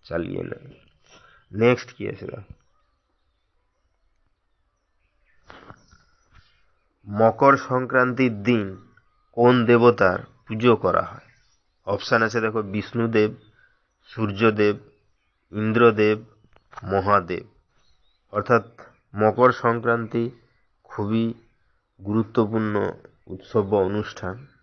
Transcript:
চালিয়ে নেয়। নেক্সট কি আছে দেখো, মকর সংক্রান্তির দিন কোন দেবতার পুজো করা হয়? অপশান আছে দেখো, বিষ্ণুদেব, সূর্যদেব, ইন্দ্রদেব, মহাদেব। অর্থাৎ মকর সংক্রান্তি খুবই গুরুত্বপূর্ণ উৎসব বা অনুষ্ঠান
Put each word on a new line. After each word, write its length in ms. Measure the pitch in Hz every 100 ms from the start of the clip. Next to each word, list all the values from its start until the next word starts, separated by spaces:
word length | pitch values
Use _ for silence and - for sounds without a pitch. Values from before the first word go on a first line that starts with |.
| -
চালিয়ে 340 | 82 82 50 50
নেয়। 180 | - - - _ _ _ - _ _ _
নেক্সট 360 | 101 117 123 - -
কি 80 | 98
আছে 140 | 98 98
দেখো, 220 | - 104 - _ _ _ _ _ _ _ _ _ _ _ _ _ _ _ _ _ _ _ _ _ _ _ _ _ _ _ _ _ - - - _ _ _ _ _ _ _ _ _ _ _ _ 104
মকর 480 | 104 110 110 139 139 -
সংক্রান্তির 680 | 127 127 127 127 123 131 104 101
দিন 160 | 117 98 95 - _ _ _ _ -
কোন 180 | 120 127 113
দেবতার 500 | 120 120 117 95 92 - _ _
পুজো 260 | 110 120 110
করা 200 | - 90 -
হয়? 180 | - _ _ _ _ _ _ -
অপশান 340 | 101 - 117 113
আছে 120 | 113
দেখো, 160 | 110 110 104
বিষ্ণুদেব, 580 | 104 - 120 113 113 107 - _ _ _ _ _ _ _
সূর্যদেব, 680 | - 107 98 113 107 104 101 - _ _ _ _ _ _
ইন্দ্রদেব, 640 | 104 110 113 117 107 107 107 117 _ _ _ _ - -
মহাদেব। 520 | 98 95 101 82 87 - _ _ _ _ _ _ _ _
অর্থাৎ 320 | 104 104 117 107 - - _ _ 104
মকর 300 | 107 107 127 120
সংক্রান্তি 640 | 120 117 117 117 113 117 117 131 _ _ _ _ _
খুবই 340 | - 101 110 113 113 _ _ _ _ _ _
গুরুত্বপূর্ণ 760 | 95 110 110 113 107 110 107 104 101 - - _ _
উৎসব 320 | 92 - 113 98
বা 80 | 104 95
অনুষ্ঠান 460 | 104 104 - 92 104 139 _